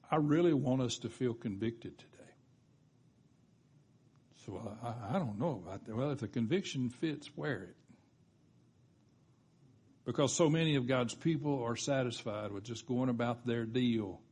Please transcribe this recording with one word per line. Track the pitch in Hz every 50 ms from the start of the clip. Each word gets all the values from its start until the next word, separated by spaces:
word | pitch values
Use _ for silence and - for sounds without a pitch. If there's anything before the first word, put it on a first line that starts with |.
| - -
I | 160
really | 160 151 147 147 165 175 170 156
want | 135 135 127 127 135
us | 127 117 - -
to | - 113
feel | - - 127 123 113
convicted | 117 - 113 98 98 110 113 117 - - 120 -
today. | - - - - - - - - _ _ _ _ _ _ _ _ _ _ _ _ _ _ _ _ _ _ _ _ _ _ _ _ _ _ _ _ - _ _ _ _ _ - _ - _ _ - - -
So | - 95 90 113 101 104 - 120
I, |
I, | 117 117 123 107 101 135
I | 196
don't | 170 117 101 101
know | 139 175 135 98 87
about | 82 95 - -
that. | 117 107
Well, | 117 135 147
if | 139 -
the | 113
conviction | 101 - 127 113 107 165 202 185 - - 139 123 120
fits, | 120 - - 160 143 143 - - -
wear | - 147 151 127 92
it. | 95 - - _ _ _ - _ _ _ _ _ _ _ _ _ _ _ _ - _ _ _ _ _ _ _ _ _ _ _ _ _ _ _ _ _ _ _ _ - - - _ _ _ - _ _
Because | 127 120 - 143 131 -
so | - 170 151
many | 151 165 165 160 147
of | 139 123
God's | 123 135 127 123 113 -
people | - - 165 160 143 143 147 143 131 117
are | 117 117
satisfied | 113 - 147 139 135 127 120 113 - - 117 104 107 107 101
with | 101 101 101
just | 120 117 107 -
going | - 123 123 131 127
about | 120 113 120 120 120 120 -
their | 120 117 117 113
deal. | 113 117 127 123 120 113 110 104 95 85 - - _